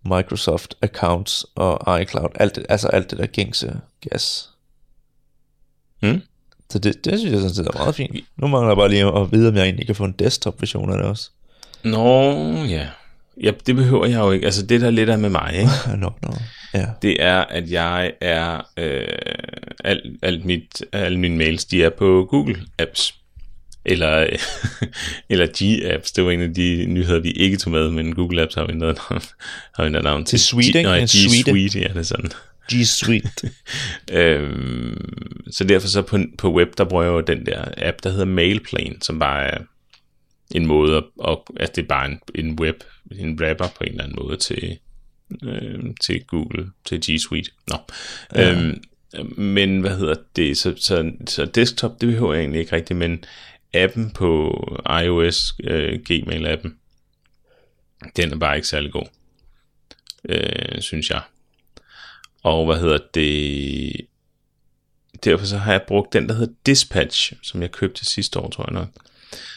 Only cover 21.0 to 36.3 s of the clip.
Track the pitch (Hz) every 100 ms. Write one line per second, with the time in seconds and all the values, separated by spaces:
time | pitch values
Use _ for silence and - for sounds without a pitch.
21 | 90 90 90 82 78 80 - 92 82 -
22 | 98 92 92 139 143 92 - - 82 -
23 | - - _ - - - - - - 90
24 | 80 78 80 - - - - - - -
25 | - - - 95 85 - 98 113 90 82
26 | - - 90 87 87 87 90 87 90 90
27 | 87 85 82 - 95 95 - 80 78 82
28 | 80 82 87 87 78 - 82 80 82 76
29 | - 80 - - - - - - 80 78
30 | 73 73 78 110 - 120 120 165 170 87
31 | 117 101 101 120 127 98 98 98 92 90
32 | 82 - 87 - - _ - 120 117 -
33 | - 113 - - - - - - 131 85
34 | - 90 85 73 73 67 65 60 60 -
35 | - - - - - - 95 98 101 98
36 | 95 104 82